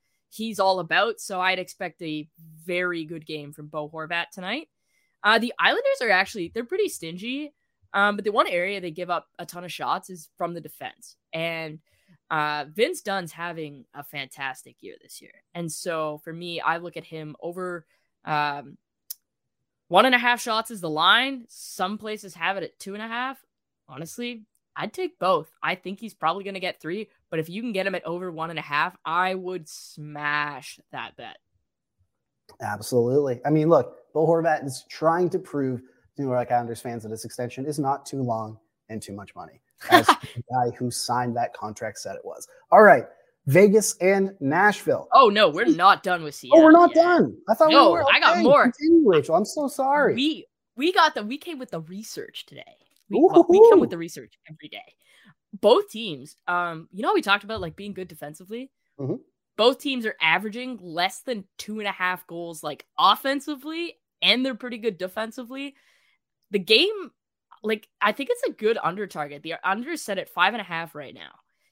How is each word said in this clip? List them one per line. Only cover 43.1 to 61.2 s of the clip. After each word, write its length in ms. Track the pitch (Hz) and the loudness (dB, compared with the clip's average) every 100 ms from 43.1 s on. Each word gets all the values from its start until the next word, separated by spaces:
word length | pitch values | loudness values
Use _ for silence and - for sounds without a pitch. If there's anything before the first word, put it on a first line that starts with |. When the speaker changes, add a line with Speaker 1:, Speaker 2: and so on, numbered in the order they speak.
| - _ _ 139 | -14 _ _ 2
Speaker 2:
Vegas 500 | 156 202 214 202 - | 6 8 6 2 0
and 300 | 185 196 196 196 | 2 2 0 -2
Nashville. 680 | 135 165 208 196 160 120 - | -2 4 4 2 -2 -2 4
Speaker 1:
Oh, 160 | 262 233 | 6 6
no, 200 | 208 190 | 6 4
we're 160 | 156 233 | 4 0
not 380 | 160 185 175 | 4 4 4
done 200 | 190 175 | 0 -4
with 160 | 151 - - | -4 -12 6
Speaker 2:
Oh, 100 | 311 | 8
we're 80 | 311 | 10
Speaker 1:
Seattle 0 | |
Speaker 2:
not 240 | 339 349 320 | 10 8 6
Speaker 1:
yet. 80 | |
Speaker 2:
done. 340 | 349 339 143 85 - | 4 4 2 -2 -4
I 40 | |
thought 140 | 220 - | 2 6
we 60 | 269 | 8
Speaker 1:
No, 160 | 220 | 8
Speaker 2:
were 140 | - - | 6 4
Speaker 1:
I 80 | 285 | 6
got 140 | 311 349 | 6 4
Speaker 2:
okay. 80 | |
Speaker 1:
more. 200 | - 285 | 6 6
Speaker 2:
Continue, 440 | 247 - 302 339 254 | 6 2 4 6 6
Rachel. 260 | 160 139 165 | 4 4 0
I'm 100 | 214 | 0
so 220 | 302 277 | -4 -6
sorry. 480 | - 269 294 240 220 | -2 0 2 2 2
Speaker 1:
We, 320 | 294 233 - _ _ - | -2 -4 -12 _ _ -4
we 180 | 311 | 0
got 200 | 370 311 254 | 2 2 0
the, 80 | |
we 140 | 208 285 | -8 -10
came 220 | 349 285 | -12 -14
with 120 | 254 | -10
the 100 | 165 | -12
research 640 | 160 190 220 - - - - | -12 -16 -14 -14 -14 -16 -16
today. 180 | - - _ _ _ _ | -20 -20 _ _ _ _
We, 100 | 208 | 4
well, 240 | 339 349 - | 6 8 8
we 220 | 370 466 | 10 10
come 100 | 392 | 10
with 100 | - | 6
Speaker 2:
Woohoo. 20 | |
Speaker 1:
the 60 | 170 | -2
research 360 | 170 151 113 _ _ | -10 -12 -18 _ _
every 200 | 156 151 | -20 -18
day. 260 | 101 - _ _ _ 208 _ _ 202 | -18 -20 _ _ _ _ _ _ 0
Both 280 | 208 320 403 | 2 2 -2
teams, 460 | 220 226 139 143 - - | -10 -10 -12 -14 -14 -6
um, 420 | 175 175 160 160 | -4 -4 -8 -14
you 120 | 185 | -6
know, 100 | 294 | -2
we 80 | 403 | -2
talked 220 | 202 202 | 0 -2
about, 180 | 208 220 | -2 -10
like, 140 | 175 156 | -10 -10
being 180 | 202 | -14
good 140 | 190 185 | -12 -14
defensively. 640 | 156 147 151 185 233 269 _ _ - | -14 -16 -16 -16 -14 -14 _ _ -10
Speaker 2:
Mm-hmm. 160 | 135 233 - _ _ - | -8 -8 -10 _ _ 2
Speaker 1:
Both 240 | 233 269 | 2 2
teams 260 | 285 254 220 | -4 -4 -6
are 100 | - | -2
averaging 560 | 160 175 214 226 254 233 | 2 2 -2 -8 -10 -12
less 400 | 180 160 185 - | -10 -4 -4 -4